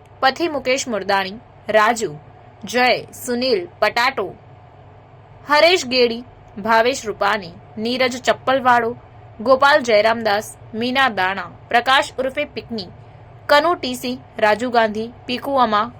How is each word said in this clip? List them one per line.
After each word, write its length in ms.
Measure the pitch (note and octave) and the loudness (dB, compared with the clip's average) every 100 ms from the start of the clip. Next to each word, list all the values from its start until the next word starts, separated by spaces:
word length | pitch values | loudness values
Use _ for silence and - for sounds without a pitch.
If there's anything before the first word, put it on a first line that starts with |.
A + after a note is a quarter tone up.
| - - | -20 -2
પથી 300 | C4+ C4 E4+ | 0 0 -4
મુકેશ 380 | D4 B3+ C4 C4 | -4 -2 -2 -2
મુરદાણી, 540 | G#3 F#3 G3 F#3+ G#3+ - - - | -6 -2 -2 -2 -8 -18 -16 0
રાજુ, 420 | G#3+ G#3+ A3+ G3+ D3 - - - - | 2 4 2 -4 -8 -18 -20 -20 -20
જય, 240 | G3 A#3+ B3 F#3+ - | -6 0 2 0 -4
સુનિલ 540 | - - A#3+ C4 G#3+ F3 - | -12 -8 -4 0 -2 -2 -4
પટાટો, 500 | G#3 A3 B3 C4 F#3 - - - - - - - - - - - - | -2 0 -2 -2 -6 -10 -20 -20 -20 -20 -20 -20 -20 -20 -20 -14 0
હરેશ 380 | D4 D#4+ F4+ B3+ | 4 4 4 0
ગેડી, 380 | B3+ A#3+ A#3 B3 - - - | 0 0 -2 -12 -20 -20 -8
ભાવેશ 480 | G3+ A3+ A#3 C4 G#3+ | 0 2 2 -2 -6
રૂપાણી, 480 | F#3+ G3+ G#3+ F3 - - - | -4 -2 -2 -6 -18 -18 -10
નીરજ 440 | A3 B3 B3+ B3 | -6 -2 -2 -2
ચપ્પલવાળો, 720 | B3+ A3+ - C4+ B3 A#3+ A#3 A#3+ - - - - | -2 -2 0 0 2 2 0 -6 -14 -20 -20 -4
ગોપાલ 400 | A3 C4+ C#4 D4+ | 2 4 6 4
જયરામદાસ, 760 | A#3+ G#3 G#3+ A3+ A3 G3+ G#3+ - - | 4 2 4 0 0 -2 -4 -14 -14
મીના 360 | A3 A#3+ B3+ C4+ | -6 -2 0 0
દાણા, 420 | G3 F#3 G3 F3 - - | 0 -2 -2 -8 -14 -2
પ્રકાશ 500 | A#3 A#3+ C4+ D4 - | 0 2 2 0 -4
ઉર્ફે 260 | C4 C4 D4 | -6 -4 -8
પિકની, 460 | A#3+ - A3+ F3 - - - - - - | -8 -10 -10 -10 -16 -20 -20 -20 -10 2
કનુ 260 | D4 D#4+ F4+ | 2 4 0
ટી 200 | B3+ B3+ | -4 -6
સી, 240 | B3+ B3+ - - | -8 -10 -12 -2
રાજુ 320 | G#3+ G#3 B3 | 0 0 0
ગાંધી, 440 | A#3 A3+ G#3 A3+ - - | 0 0 -2 -8 -10 -8
પીકુ 320 | A#3+ C#4 C#4 | -8 -2 0
અમા, 300 | A#3 G#3+ A#3 - | 2 0 -2 -4